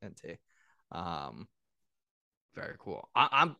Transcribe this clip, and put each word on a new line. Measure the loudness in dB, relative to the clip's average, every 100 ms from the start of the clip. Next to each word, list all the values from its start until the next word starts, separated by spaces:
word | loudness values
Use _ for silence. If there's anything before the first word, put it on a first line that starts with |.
N | -16 -14
T. | -14 -14 _ _ _ _ -12
Um, | -8 -6 -6 -6 -10 -16 _ _ _ _ _ _ _ _ _ _ -12
very | -10 -10
cool. | -8 -8 0
I, | 4 6
I'm, | 6 4 2